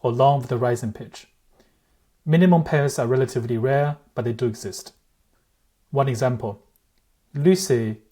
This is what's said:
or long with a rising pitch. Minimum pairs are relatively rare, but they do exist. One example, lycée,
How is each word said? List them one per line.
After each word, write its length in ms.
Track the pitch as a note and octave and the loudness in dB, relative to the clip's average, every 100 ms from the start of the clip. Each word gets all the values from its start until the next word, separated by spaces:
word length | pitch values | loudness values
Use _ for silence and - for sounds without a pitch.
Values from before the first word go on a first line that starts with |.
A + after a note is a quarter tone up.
or 100 | B2+ | -4
long 300 | A#2+ C3+ C#3+ | 2 2 2
with 100 | B2 | -2
a 60 | A#2+ | -2
rising 360 | B2 A#2+ A2+ | 0 -2 -4
pitch. 340 | - - - - _ _ _ _ _ _ _ _ _ - | -10 -16 -20 -20 _ _ _ _ _ _ _ _ _ 0
Minimum 380 | E3 F3+ F3 | 4 6 4
pairs 340 | D#3 D3+ C#3+ - | 4 0 0 0
are 100 | A#2 | 0
relatively 500 | C3 C3 B2+ A2+ A#2 | 0 0 -2 -2 -2
rare, 400 | B2+ C#3+ D3 D3 _ - | 0 0 0 -4 _ -6
but 100 | A#2 | -4
they 80 | |
do 120 | A2+ B2 | -2 -4
exist. 480 | A2 G2+ - - _ _ _ _ _ _ _ _ _ _ | -4 -10 -12 -16 _ _ _ _ _ _ _ _ _ _
One 160 | C#3 C3+ | -2 0
example, 560 | A#2 B2+ A#2+ A2 G2+ _ _ _ _ _ _ _ C#3+ | 0 -2 -2 -6 -10 _ _ _ _ _ _ _ -2
lycée, 600 | D#3 F#3 - B2 A2 G#2+ _ | 2 2 2 0 -2 -6 _